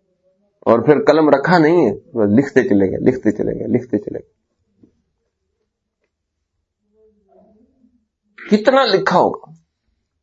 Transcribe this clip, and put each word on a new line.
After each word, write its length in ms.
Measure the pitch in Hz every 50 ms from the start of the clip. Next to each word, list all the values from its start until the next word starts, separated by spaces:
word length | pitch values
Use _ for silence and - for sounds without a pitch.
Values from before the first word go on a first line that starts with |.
| _ _ _ _ _ _ _ _ _ _ _ _
اور 180 | - - 110 117
پھر 240 | - 143 151 131 -
قلم 260 | - 147 160 156 147
رکھا 280 | 139 139 - 156 175 175
نہیں 280 | 156 151 170 180 156
ہے، 80 | 110 98
بس 460 | - - _ - 117 107 101 101 120
لکھتے 240 | 143 - - 135 117
چلے 280 | 98 104 101 98 92
گئے، 200 | 90 - - -
لکھتے 200 | - - - 107
چلے 280 | - - 104 107 113 -
گئے، 80 | 113 113
لکھتے 300 | 107 120 120 - - 104
چلے 220 | - - - -
گئے۔ 160 | - _ _ _ _ _ _ _ _ _ _ _ _ _ _ _ _ _ _ _ _ _ _ _ _ _ _ _ _ _ _ _ _ _ _ _ _ _ _ _ _ _ _ _ _ _ _ _ _ _ _ _ 208 208 208 214 220 220 208 202 190 190 190 190 196 _ 214 214 247 _ _ _ _ _ _ _ _ _ _ _ _ _ _ - - -
کتنا 340 | 208 208 - - 262 269 269
لکھا 340 | 226 196 185 190 - 180 180
ہوگا؟ 320 | 131 98 - - - - - _ _ _ _ _ _ _ _ _ _ _ _ _